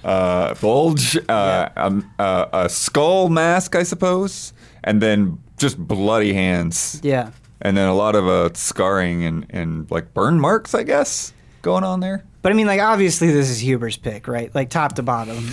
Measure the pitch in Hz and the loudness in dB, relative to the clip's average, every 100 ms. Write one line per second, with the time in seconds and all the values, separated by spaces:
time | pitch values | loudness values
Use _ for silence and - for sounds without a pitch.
0 | - 95 92 90 76 - 107 127 165 147 | -2 0 2 0 0 0 2 4 2 2
1 | - 165 - 110 98 92 80 - 95 98 | 0 -2 0 0 2 0 -2 -2 -2 -2
2 | 95 - 98 92 - 92 87 - - 143 | -4 -4 0 0 0 0 0 -2 -2 0
3 | 156 190 180 160 160 180 185 175 175 175 | 2 2 2 2 2 2 0 -2 -2 -2
4 | 185 180 196 - - - - - - 107 | 0 0 -2 -6 -14 -18 -20 -10 0 2
5 | 110 104 98 80 - - 139 - 82 101 | 4 2 0 -2 -14 -4 -4 -2 -6 -2
6 | 104 113 107 98 95 90 85 - - - | 2 2 2 2 2 0 0 -4 -6 -4
7 | 143 131 113 - - - 104 98 95 95 | -2 -2 -2 -10 -20 -6 0 2 2 2
8 | 107 107 92 92 85 - - - 95 98 | 4 2 4 2 2 -2 -8 0 0 2
9 | 90 85 85 80 - 90 82 80 78 82 | 0 -2 -2 -4 -6 -8 -6 -6 -4 -6
10 | 82 - 107 165 143 220 - - - 285 | -4 -2 2 2 2 0 -2 -4 0 0
11 | 285 - - - - - 175 185 190 185 | 0 -4 -10 -16 -20 -8 -2 -2 -2 -4
12 | 185 190 - - 185 214 214 196 214 214 | -4 -8 -10 -6 0 2 2 2 2 2
13 | 185 160 170 147 135 117 127 127 117 - | 2 2 2 4 2 -2 -2 -2 -2 -6
14 | 120 104 - 120 120 - 127 170 151 - | -8 -10 -6 -6 -4 -4 -2 -2 -2 -2
15 | 123 117 113 117 117 | -2 -4 -4 -8 -10